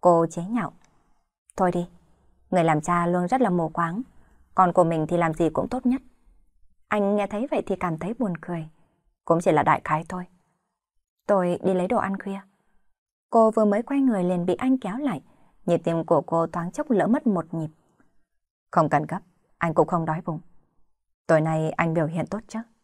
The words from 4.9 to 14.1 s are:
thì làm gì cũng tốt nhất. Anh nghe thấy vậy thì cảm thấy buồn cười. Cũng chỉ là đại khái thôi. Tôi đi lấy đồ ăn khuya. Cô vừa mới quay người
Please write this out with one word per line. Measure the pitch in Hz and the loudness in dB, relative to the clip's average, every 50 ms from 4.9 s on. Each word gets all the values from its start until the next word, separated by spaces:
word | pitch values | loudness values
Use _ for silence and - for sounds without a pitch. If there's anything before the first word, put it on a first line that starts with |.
| 165 160 156 151 | 4 0 -2 0
thì | 170 175 | 0 0
làm | 170 165 160 | 0 0 0
gì | - 175 156 | 0 0 0
cũng | 160 - - - | 0 -2 -4 -2
tốt | - 254 - | -4 -2 -2
nhất. | 247 247 269 - - _ _ _ _ _ _ _ _ _ _ _ - _ _ _ _ | -2 -2 -2 -4 -12 _ _ _ _ _ _ _ _ _ _ _ -20 _ _ _ _
Anh | 208 214 202 196 202 | -2 0 0 0 0
nghe | 208 202 196 | 0 -2 -4
thấy | - 208 233 285 | -4 -6 -6 -4
vậy | - 220 190 - | -4 -4 -2 -4
thì | 196 | -6
cảm | 180 - 175 165 156 | -4 -4 -6 -6 -4
thấy | 160 180 240 | -6 -8 -6
buồn | - 262 202 175 160 | -4 -4 -4 -4 -8
cười. | - - 180 165 160 160 _ _ _ _ _ _ _ _ _ _ _ | -8 -8 -8 -8 -8 -10 _ _ _ _ _ _ _ _ _ _ _
Cũng | - 170 165 | 2 2 2
chỉ | 175 190 | 4 2
là | 160 131 - | 2 4 4
đại | - 151 - - | 4 2 0 0
khái | - 156 156 160 - | -2 -4 -4 -4 -6
thôi. | 185 185 180 - _ _ _ _ _ _ _ _ _ _ _ _ _ _ _ _ _ _ _ - | -10 -10 -10 -12 _ _ _ _ _ _ _ _ _ _ _ _ _ _ _ _ _ _ _ 0
Tôi | 208 196 180 175 175 - - | 2 2 2 0 -2 0 0
đi | 185 190 | 0 0
lấy | 180 180 190 | 0 0 0
đồ | 240 220 | 0 -2
ăn | - 196 196 196 | -2 -2 -6 -6
khuya. | - 202 196 196 - _ _ _ _ _ _ _ _ _ _ _ _ _ _ _ _ _ | -8 -10 -10 -10 -12 _ _ _ _ _ _ _ _ _ _ _ _ _ _ _ _ _
Cô | - 226 226 220 | 4 4 4 4
vừa | 220 - 220 | 4 4 2
mới | 208 202 208 240 | 2 2 0 -2
quay | - 277 277 | -2 0 2
người | 269 262 | 2 2